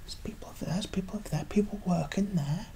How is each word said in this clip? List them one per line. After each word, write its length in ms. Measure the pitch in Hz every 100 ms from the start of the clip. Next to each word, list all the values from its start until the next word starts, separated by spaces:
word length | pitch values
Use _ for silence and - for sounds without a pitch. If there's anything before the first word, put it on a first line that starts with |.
There's 120 | -
people 340 | - - - -
over 160 | -
there, 80 | -
there's 120 | 180
people 320 | - - 185 208
over 120 | -
there, 160 | 151 -
people 320 | 208 208 202
working 500 | - 170 151 - 196
there. 320 | 185 143 165 226